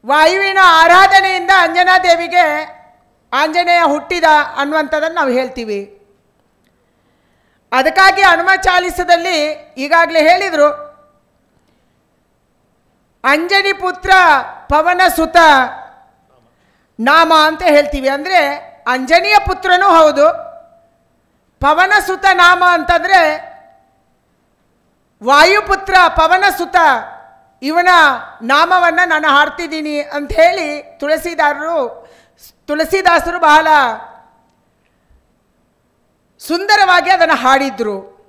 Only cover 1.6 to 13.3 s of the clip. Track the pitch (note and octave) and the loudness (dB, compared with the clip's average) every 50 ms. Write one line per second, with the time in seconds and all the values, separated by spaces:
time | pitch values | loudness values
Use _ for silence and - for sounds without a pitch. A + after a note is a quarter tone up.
1.6 | E4+ E4 E4 F4 F4+ F#4 F#4 F#4 F#4 F4+ E4+ E4+ E4+ E4+ F4 F4+ E4+ D4+ D4 D4+ | 2 0 0 0 0 2 2 2 2 2 0 0 -2 -2 0 0 0 0 -2 -6
2.6 | D#4 - - - - _ _ _ _ _ _ _ _ _ A#3+ C4 D4+ D#4 D#4 F4 | -8 -12 -18 -20 -20 _ _ _ _ _ _ _ _ _ -4 -4 -2 -2 -2 -2
3.6 | F4 F4 F4 F4 E4+ C#4+ C#4+ D4+ D4+ - F4+ F4 D#4+ D#4 D#4 D4 C#4+ - - B3+ | 0 0 2 2 2 0 -2 -4 -6 -8 -4 0 2 2 2 2 0 -2 -6 -8
4.6 | C#4 C#4+ D4+ D#4 D4+ - D#4 D4+ D4+ E4 E4 E4+ D4+ C4 A#3+ B3+ C4 B3 B3+ B3+ | -6 -4 -4 -4 -4 -4 -4 -4 -4 -4 -4 -4 -4 -2 -2 -4 -4 -6 -10 -12
5.6 | A#3 G#3+ G#3 G3+ G3 G3 - _ _ _ _ _ _ _ _ _ _ _ _ _ | -10 -10 -10 -10 -10 -14 -20 _ _ _ _ _ _ _ _ _ _ _ _ _
6.6 | _ _ _ _ _ _ _ _ _ _ _ _ _ _ _ _ _ _ _ _ | _ _ _ _ _ _ _ _ _ _ _ _ _ _ _ _ _ _ _ _
7.6 | _ _ A#3+ B3+ C4+ D#4+ D#4+ F#4+ F#4+ G4 F#4+ F#4+ G4 F#4 E4+ - F#4+ F#4+ F#4+ F#4 | _ _ -2 0 0 0 2 4 2 2 4 4 2 2 2 2 2 0 0 0
8.6 | F#4 F#4 F4+ F4+ F4+ F4+ - - F4+ E4 F4 E4+ E4+ F#4 F4 D#4 D4 D4+ D4+ - | 0 0 0 0 -2 -2 -6 -6 0 0 0 0 0 -4 -2 -2 -4 -4 -6 -10
9.6 | - _ _ B3+ C4+ D4 D#4+ E4+ E4+ - E4 D#4+ D4+ D#4 F4+ F#4+ G4 F#4+ E4 D4+ | -16 _ _ -10 -4 -2 0 0 0 0 0 0 2 2 2 2 0 -4 0 0
10.6 | D4 D4 D4 - - - _ _ _ _ _ _ _ _ _ _ _ _ _ _ | 0 0 0 -6 -16 -20 _ _ _ _ _ _ _ _ _ _ _ _ _ _
11.6 | _ _ _ _ _ _ _ _ _ _ _ _ _ _ _ _ _ _ _ _ | _ _ _ _ _ _ _ _ _ _ _ _ _ _ _ _ _ _ _ _
12.6 | _ _ _ _ _ _ _ _ _ _ _ _ - B3+ | _ _ _ _ _ _ _ _ _ _ _ _ -4 -2